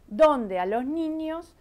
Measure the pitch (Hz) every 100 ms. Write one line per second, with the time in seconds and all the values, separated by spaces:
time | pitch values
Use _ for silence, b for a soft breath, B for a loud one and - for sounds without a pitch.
0 | b 208 311 277 214 185 185 226 262 330
1 | 311 320 311 320 339 _